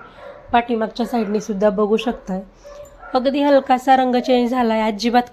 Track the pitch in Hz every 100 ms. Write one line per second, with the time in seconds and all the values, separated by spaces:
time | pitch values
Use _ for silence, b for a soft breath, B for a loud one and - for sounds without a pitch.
0 | B B B B - 240 233 226 220 -
1 | 226 233 202 214 - 196 214 202 208 220
2 | 240 226 - 190 196 B B B B -
3 | - 254 254 277 285 277 269 147 - 262
4 | 254 247 247 247 240 254 233 220 220 208
5 | 233 247 247